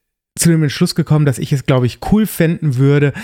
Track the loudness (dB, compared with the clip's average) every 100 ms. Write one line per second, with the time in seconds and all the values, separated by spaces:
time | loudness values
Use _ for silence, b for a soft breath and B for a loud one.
0 | _ _ _ -2 2 2 0 0 -2 -2
1 | 0 2 0 -2 -4 -4 0 0 0 -4
2 | 0 0 0 0 -2 0 -2 0 2 2
3 | 0 -2